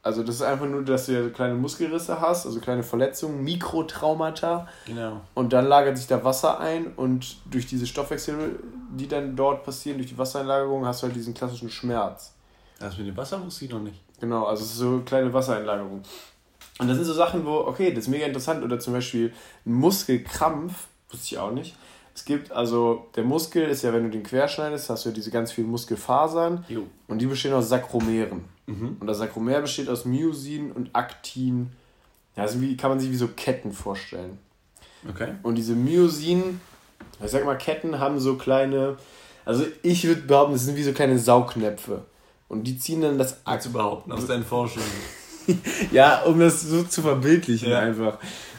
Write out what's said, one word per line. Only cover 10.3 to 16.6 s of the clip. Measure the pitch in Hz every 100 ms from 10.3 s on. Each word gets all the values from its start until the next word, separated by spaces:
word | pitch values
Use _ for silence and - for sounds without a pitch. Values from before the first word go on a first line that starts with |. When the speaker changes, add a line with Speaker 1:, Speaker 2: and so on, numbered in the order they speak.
| 143 135 139 139 135 123
Speaker 1:
hast | 123
du | 123
halt | 120
diesen | 117
klassischen | 117 127 120 117
Schmerz. | - 123 117 98 - - _ _ _ _ _
Speaker 2:
Das | 101 92
mit | 101
dem | 98
Wasser | 123 196
wusste | 180 -
ich | 135
noch | 113
nicht. | 104 98 _ _
Speaker 1:
Genau, | 117 117
also | 104 107
es | 110
ist | 117
so | 123
eine | 127
kleine | 123 131 127
Wassereinlagerung. | 127 127 110 107 104 98 98 - - - _ _ _